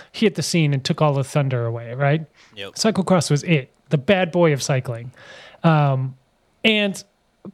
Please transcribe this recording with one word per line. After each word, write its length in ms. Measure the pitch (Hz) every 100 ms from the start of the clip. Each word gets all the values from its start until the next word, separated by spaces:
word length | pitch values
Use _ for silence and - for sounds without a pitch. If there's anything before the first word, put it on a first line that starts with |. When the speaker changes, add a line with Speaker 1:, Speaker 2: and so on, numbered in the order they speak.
| -
Speaker 1:
hit 220 | - 208 180
the 60 |
scene 300 | - 175 151
and 100 | 139 -
took 160 | 160
all 120 | 151
the 100 | 139
thunder 420 | 135 151 135 127 117
away, 280 | 117 117
right? 320 | 123 139 160 156 _ _ -
Speaker 2:
Yep. 180 | 98 -
Speaker 1:
Cyclocross 540 | 220 196 180 185 -
was 140 | 147
it, 280 | 180 156 127 _ _
the 80 | 151
bad 340 | - 190 180
boy 220 | 175 170
of 100 | 139
cycling. 480 | - 135 127 117 123 - - - - - 170
Um, 500 | 156 143 131 131 131 _ _ _ _
and 400 | 220 214 202 190 - _ _ _ -